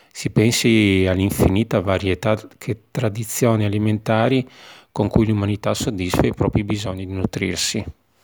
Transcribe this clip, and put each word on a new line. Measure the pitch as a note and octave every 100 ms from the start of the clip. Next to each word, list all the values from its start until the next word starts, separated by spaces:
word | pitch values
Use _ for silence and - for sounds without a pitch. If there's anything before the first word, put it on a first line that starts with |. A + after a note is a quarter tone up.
| _
Si | - -
pensi | - A2 - A#2+ A2 G2+ F#2+ F#2
all'infinita | F#2 G2 - F#2+ F#2+ A2+ A2
varietà | F#2 F#2 G2 F2+ G#2+ G#2+ - -
che | - G#2 _
tradizioni | - A2+ A2 A2 - A#2+ A2 G#2
alimentari | G#2 G#2+ G#2+ A2+ A2 A#2+ C3 B2+ - - - _
con | - G#2
cui | - G#2+
l'umanità | G#2 G2+ G#2 G#2+
soddisfa | G#2+ - G2 F2+ - A#2+
i | -
propri | G2+ A2+
bisogni | G#2 G#2 G2 F#2+ F#2+
di |
nutrirsi. | F#2+ F2+ - F#2+ F2+ - A2+ - - _ _